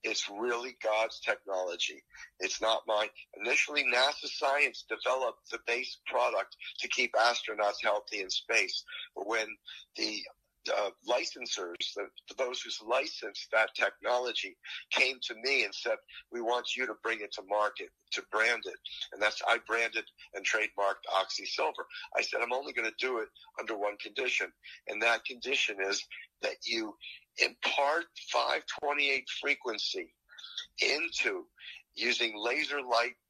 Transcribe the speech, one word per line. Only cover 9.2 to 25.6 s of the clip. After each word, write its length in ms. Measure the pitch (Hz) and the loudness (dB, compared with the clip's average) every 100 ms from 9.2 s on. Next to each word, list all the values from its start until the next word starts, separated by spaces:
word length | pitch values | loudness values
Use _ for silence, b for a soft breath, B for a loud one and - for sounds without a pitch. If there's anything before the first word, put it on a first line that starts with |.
| 107 | -2
when 220 | 113 107 104 B B B - | 0 0 -6 B B B -4
the, 240 | 110 107 - - _ _ - 120 | -4 -4 -10 -18 _ _ -2 0
uh, 120 | 101 - - | 0 -4 0
licensors, 840 | 123 175 - 120 - 87 87 - 101 | 2 2 -6 -6 -6 -6 -4 -6 -4
the, 100 | 101 - - - | -8 -10 -16 -4
those 240 | 127 127 | -2 -2
who 260 | 117 - 110 | -6 -8 0
licensed 600 | 127 156 - 110 95 - | 0 0 -6 -10 -10 0
that 180 | 110 107 - | 2 2 2
technology, 840 | 101 - 117 123 123 107 98 - B B B | -2 0 0 0 0 -2 -6 -10 B B B
came 260 | - 131 131 | 4 4 2
to 120 | - 113 | -8 -4
me 200 | 127 139 | 0 2
and 100 | 104 | 0
said, 220 | - 120 110 _ B - | -2 -2 -2 _ B -10
"We 100 | 120 | -4
want 340 | 117 123 120 120 | 0 0 -2 -2
you 100 | 123 | -2
to 60 | 107 | -2
bring 180 | 113 113 | -2 -2
it 120 | 104 | -4
to 100 | - 95 | -10 0
market, 420 | 104 104 - 95 _ _ | 2 2 0 -12 _ _
to 100 | - - | -6 -2
brand 320 | 107 117 117 98 | 2 4 4 -2
it." 140 | - - B B | -10 -12 B B
And 100 | 117 | 0
that's, 200 | 107 - - | 0 2 2
I 100 | 117 - | 2 2
branded 380 | 113 117 110 - _ B 98 | 0 2 0 -6 _ B -4
and 100 | 95 | 0
trademarked 600 | 113 107 - 98 98 - 98 | 2 0 2 0 0 0 0
Oxy 300 | 95 - 98 | 2 -4 -4
Silver. 420 | - - - - B B - | 0 0 -2 -10 B B -2
I 60 | |
said, 200 | - - | 0 0
I'm 100 | 120 | 0
only 200 | 123 143 | 0 -2
gonna 180 | 120 113 113 | -2 -2 0
do 200 | 131 120 | -2 0
it 100 | 107 - B - | -4 -10 B -10
under 180 | - 110 | -6 -2
one 200 | 104 104 | -2 -2
condition. 540 | 104 101 - - 92 _ B B - | -8 -2 0 0 0 _ B B -8
And 140 | 107 | 0
that 240 | 117 113 - | 4 4 0
condition 520 | 123 123 135 | -6 -2 2